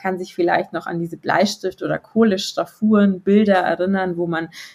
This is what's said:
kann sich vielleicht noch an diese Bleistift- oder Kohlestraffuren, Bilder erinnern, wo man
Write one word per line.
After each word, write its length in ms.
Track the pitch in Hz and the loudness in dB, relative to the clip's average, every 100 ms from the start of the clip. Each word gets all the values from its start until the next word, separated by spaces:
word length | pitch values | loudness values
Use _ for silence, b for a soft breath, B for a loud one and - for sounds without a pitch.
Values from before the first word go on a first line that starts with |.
kann 180 | 190 185 | -6 -6
sich 160 | 185 | -8
vielleicht 380 | - 175 175 190 | -2 0 0 -2
noch 140 | 165 - | -8 -8
an 140 | 170 | -6
diese 180 | 170 165 | -8 -8
Bleistift- 640 | - 160 202 - 185 - | -2 0 0 -2 -8 -6
oder 160 | 156 156 | -6 -6
Kohlestraffuren, 1200 | _ 220 226 196 - - 170 - 214 208 202 185 | _ 2 2 2 -4 -6 -6 -2 2 4 4 2
Bilder 380 | 196 202 208 185 | 2 4 4 2
erinnern, 580 | 175 170 180 190 185 170 | 2 -2 0 0 -2 -2
wo 100 | 170 | -2
man 220 | 165 160 B B | -4 -6 B B